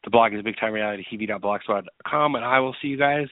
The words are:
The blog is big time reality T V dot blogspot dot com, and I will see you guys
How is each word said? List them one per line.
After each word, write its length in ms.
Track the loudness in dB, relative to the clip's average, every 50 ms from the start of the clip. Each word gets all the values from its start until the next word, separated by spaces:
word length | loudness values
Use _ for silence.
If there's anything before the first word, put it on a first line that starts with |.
| -2
The 60 | 4
blog 240 | 6 6 6 6 2
is 80 | -2 -4
big 120 | -6 -4 -2
time 140 | -4 -2 -2
reality 300 | -2 -2 -2 -4 -6 -8 -10
T 80 | -8
V 80 | -6 -6
dot 160 | -6 -6 -4
blogspot 420 | -2 -2 -2 -2 -2 -2 -2 -2 -2
dot 100 | -8 _ _ -8
com, 300 | -2 0 2 2 2 2
and 100 | 0 0
I 140 | 2 2 2
will 160 | 2 0 -4 -6
see 80 | -6 -4
you 80 | 0
guys 300 | 2 2 2 2 0 -2 -6